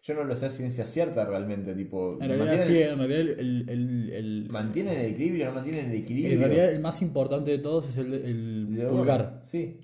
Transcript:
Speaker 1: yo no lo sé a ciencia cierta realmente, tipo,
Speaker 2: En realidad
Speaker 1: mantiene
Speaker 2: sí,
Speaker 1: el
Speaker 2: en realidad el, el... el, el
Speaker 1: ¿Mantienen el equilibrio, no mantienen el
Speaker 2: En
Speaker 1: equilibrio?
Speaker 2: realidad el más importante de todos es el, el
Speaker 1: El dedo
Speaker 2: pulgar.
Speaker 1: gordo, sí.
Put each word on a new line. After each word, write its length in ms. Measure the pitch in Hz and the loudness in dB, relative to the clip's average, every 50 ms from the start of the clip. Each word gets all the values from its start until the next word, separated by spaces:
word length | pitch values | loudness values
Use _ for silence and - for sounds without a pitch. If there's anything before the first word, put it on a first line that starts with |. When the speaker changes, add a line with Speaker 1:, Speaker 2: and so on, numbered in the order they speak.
| _ | _
Speaker 1:
yo 100 | - 151 | -6 -4
no 80 | 151 143 | -2 -2
lo 120 | 131 120 | -2 -2
sé 120 | - 135 131 | -2 -2 -4
a 20 | |
ciencia 360 | - - 127 123 - 117 104 | -4 -4 -6 -4 -4 -4 -4
cierta 380 | - - 165 170 - - 117 104 | -2 0 0 0 0 2 0 0
realmente, 480 | 101 98 95 101 104 101 98 98 95 92 | 0 0 -2 -2 -2 -4 -4 -4 -4 -4
tipo, 400 | 95 95 90 98 92 92 90 90 - | -6 -6 -4 -4 -2 -2 -2 -2 -2
Speaker 2:
En 60 | 90 - | -2 0
realidad 180 | - 107 110 - | 0 2 2 4
Speaker 1:
mantiene 180 | 156 175 180 | 4 4 4
Speaker 2:
sí, 120 | 175 170 165 | 6 6 6
Speaker 1:
el 80 | 156 151 | 4 4
Speaker 2:
en 80 | 147 135 | 2 0
realidad 200 | 131 131 143 160 | 0 0 2 2
el, 180 | 165 156 - - | 2 0 0 -2
el... 300 | 127 127 123 123 120 - | -2 -2 0 -2 -2 -2
el, 400 | 120 123 123 127 123 120 113 101 - | -2 -2 -2 0 0 -2 -2 -2 -4
el 360 | 104 110 107 107 107 107 - | -6 -4 -4 -4 -4 -4 -4
Speaker 1:
¿Mantienen 500 | 117 107 107 107 104 165 202 196 165 135 | -4 -4 -4 -2 -2 -2 -2 0 0 0
el 60 | 117 110 - | 0 -2 0
equilibrio, 320 | 120 147 180 180 165 139 127 | 0 0 0 0 0 -2 -2
no 60 | 127 | -2
mantienen 320 | 131 131 147 160 151 135 | -4 -4 -4 -4 -4 -4
el 100 | 120 110 | -2 -2
Speaker 2:
En 60 | 107 - | -4 -4
Speaker 1:
equilibrio? 360 | 117 120 139 165 180 131 120 | -2 -2 0 2 2 4 4
Speaker 2:
realidad 320 | 131 135 - 165 185 175 | 4 6 6 6 6 6
el 80 | 156 151 | 4 2
más 220 | 156 160 160 - | 0 -2 -2 0
importante 500 | 185 160 135 139 131 131 139 147 143 147 | -2 0 2 0 0 2 0 0 0 2
de 60 | 147 139 | 0 0
todos 300 | 143 147 160 165 139 135 | 0 0 0 0 0 -2
es 80 | 120 131 | -2 -4
el, 160 | 127 127 135 | -2 -2 -2
el 100 | 131 131 | -4 -2
Speaker 1:
El 520 | 123 117 117 113 113 110 110 107 104 107 | -2 -4 -4 -4 -4 -4 -2 -2 -2 -2
dedo 140 | 113 120 127 | 0 0 2
Speaker 2:
pulgar. 300 | 131 127 127 139 131 123 104 | 2 4 4 4 4 4 2
Speaker 1:
gordo, 160 | - - - - | -2 -6 -12 -12
sí. 340 | - - 170 156 - - - | -8 -6 -4 -4 -6 -8 -12